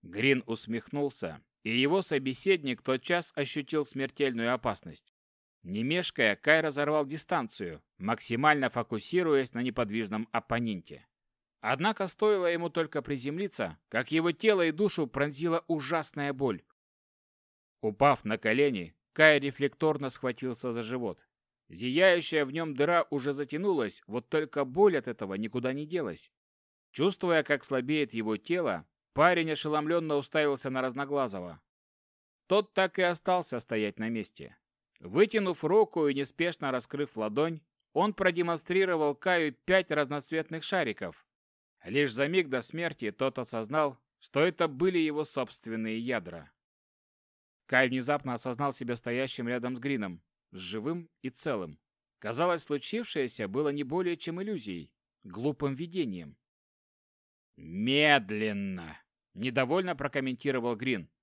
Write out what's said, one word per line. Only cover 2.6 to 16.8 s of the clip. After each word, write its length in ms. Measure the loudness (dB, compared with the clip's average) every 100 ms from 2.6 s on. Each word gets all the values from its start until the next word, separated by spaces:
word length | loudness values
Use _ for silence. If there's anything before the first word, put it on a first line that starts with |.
| 2 -6
тотчас 500 | -2 -2 2 0 0 -4
ощутил 480 | -4 -4 -2 -2
смертельную 680 | -2 -4 -6 0 0 0 0
опасность. 600 | 0 -2 -4 -8 -18 _ _ _ _ _ _
Не 200 | -8 -4
мешкая, 540 | 0 0 -2 2 2 2
Кай 240 | 4 4
разорвал 460 | 4 0 0 2 0
дистанцию, 760 | -4 -2 -2 -2 -6 -8 -10 _ _
максимально 720 | -2 -2 0 2 4 4 2
фокусируясь 840 | -2 -4 -4 0 0 4 4 2
на 80 | -2
неподвижном 680 | -4 -2 -2 0 -2 -4 -2
оппоненте. 760 | -4 0 -2 0 -4 -8 -20 _ _ _ _ _ _
Однако 460 | -4 0 0 0 -4
стоило 400 | 2 2 4 2
ему 220 | 0 -2
только 320 | -2 -2 -2
приземлиться, 760 | -4 -6 -4 -4 -6 -4 -6 -6 _
как 240 | -4 0
его 200 | 2 2
тело 340 | 2 4 4 4
и 60 |
душу 340 | 4 2 2 -2
пронзила 580 | 0 -2 0 0 0 0
ужасная 680 | -4 0 -2 -2 -2 -4
боль. 300 | 0 0 0 _ _